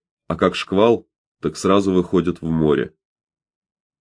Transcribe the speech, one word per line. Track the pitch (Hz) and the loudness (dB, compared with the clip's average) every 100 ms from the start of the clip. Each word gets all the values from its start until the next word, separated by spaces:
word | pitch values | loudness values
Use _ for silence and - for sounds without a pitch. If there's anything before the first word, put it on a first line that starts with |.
| _ _ - | _ _ -10
а | 82 | -2
как | 92 | -2
шквал, | - - 95 117 113 - _ _ _ | -2 -4 2 2 2 -4 _ _ _
так | 80 - | -8 -4
сразу | 98 98 98 | 0 2 2
выходят | 92 90 92 85 85 | 0 0 0 -2 -4
в | 82 | -4
море. | 80 78 67 60 _ _ _ _ _ _ _ _ _ _ _ | 0 2 0 -2 _ _ _ _ _ _ _ _ _ _ _